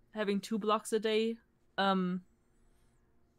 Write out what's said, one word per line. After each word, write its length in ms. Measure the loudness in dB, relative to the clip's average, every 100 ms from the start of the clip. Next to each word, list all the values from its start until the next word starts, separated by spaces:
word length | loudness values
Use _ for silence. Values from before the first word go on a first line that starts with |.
| _
having 260 | -4 -2 -2
two 180 | -2 -2
blocks 340 | 0 0 0
a 80 | -2
day, 380 | 2 2 0 -2 _ _ _ -2
um, 420 | 2 2 0 -2 -8 _ _ _ _ _ _ _ _ _ _